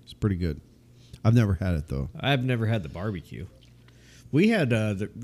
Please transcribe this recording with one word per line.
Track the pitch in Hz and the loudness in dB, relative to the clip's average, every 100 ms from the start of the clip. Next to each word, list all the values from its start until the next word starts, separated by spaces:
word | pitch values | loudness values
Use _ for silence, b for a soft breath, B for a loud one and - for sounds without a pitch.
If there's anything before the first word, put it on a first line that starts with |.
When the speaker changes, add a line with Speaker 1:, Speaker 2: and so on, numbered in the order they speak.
| - | -20
Speaker 1:
is | |
pretty | - 107 90 | -4 -2 0
good. | 87 71 - _ _ b b b | -2 -4 -12 _ _ b b b
I've | 107 | 4
never | 120 107 | 4 4
had | 95 95 | 0 0
it, | 82 71 | -2 -2
though. | 67 67 - | -6 -6 -4
Speaker 2:
I've | - 139 | -2 0
never | 127 120 | 0 -2
had | 110 113 | 0 -2
the | 82 | -4
barbecue. | 82 104 92 - 57 95 - - - - b b b b | -8 -8 -8 -10 -14 -14 -16 -20 -20 -20 b b b b
We | 143 214 | 2 4
had, | 226 135 | 4 2
uh, | 113 107 | 2 0
the, | 98 101 - | -2 -6 -8